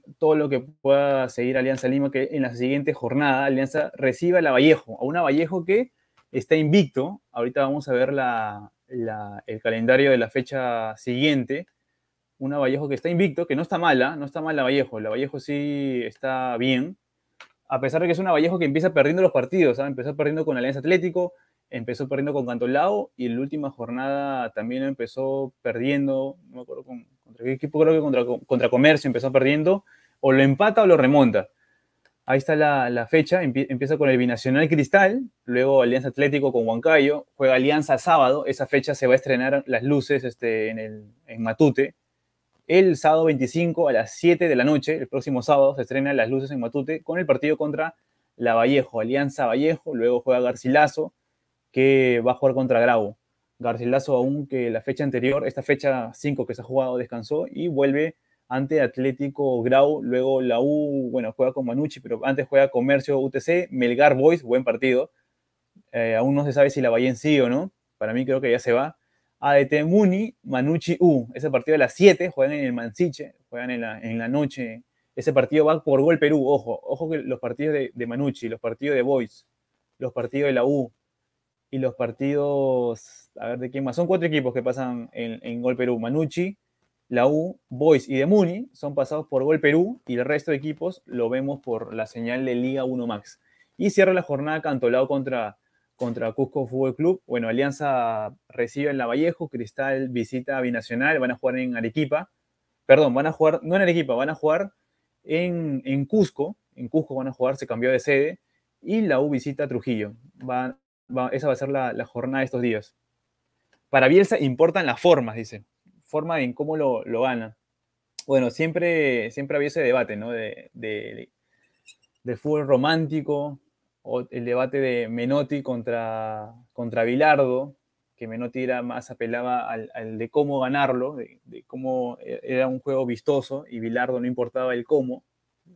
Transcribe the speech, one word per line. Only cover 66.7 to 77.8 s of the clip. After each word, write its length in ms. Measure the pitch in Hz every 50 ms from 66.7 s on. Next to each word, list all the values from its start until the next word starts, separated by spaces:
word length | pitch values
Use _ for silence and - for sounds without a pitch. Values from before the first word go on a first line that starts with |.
si 100 | 143 143
la 60 | 127 120
Lavallén 280 | 113 117 127 131 123
sí 240 | 110 - 151 151 139
o 80 | 127 120
no. 240 | 123 143 185 196 _ _ _ _ _ _
Para 120 | 107 110
mí 140 | 113 123 131
creo 160 | 131 131 131
que 80 | 139 123
ya 80 | 117 123
se 160 | - 127 117
va. 240 | 127 139 160 - _ _ _ _ _ _ _ _ _
A 140 | - 143 143
D 140 | 143 139 131
T 160 | 151 147 151
Muni, 500 | 160 180 214 214 185 185 196 220 226 - _
Manucci 560 | _ - 135 127 131 147 165 160 - 170 175 -
U. 280 | 180 170 151 131 117 117 -
Ese 160 | 123 147 151
partido 240 | 131 123 - 151 156
a 20 | 151
las 160 | 131 120 -
siete, 360 | - 185 202 180 - 180 180
juegan 260 | - 139 135 143 151
en 100 | - 139
el 80 | 127 123
Mansiche, 640 | 120 117 113 104 - - 117 123 - 147 - _ _ _ _
juegan 180 | 123 120 123 123
en 120 | 123 120
la, 180 | 117 110 110 110
en 180 | 117 113 113 113
la 100 | 113 117
noche. 540 | 131 147 147 139 - 139 123 113 110 120 - _ _ _ _ _ _
Ese 160 | - - 156
partido 340 | 139 135 127 - 147 151 151
va 180 | 156 160 156 -
por 180 | 156 139 135
Gol 160 | 139 165 170 147
Perú, 320 | 151 147 156 147 131 135
ojo. 300 | 147 131 113 117 110 -
Ojo 260 | - - 139 135 165 160
que 80 | 160 147
los 200 | 131 131 127 123
partidos 360 | - 117 117 - 143 156 147
de, 160 | 143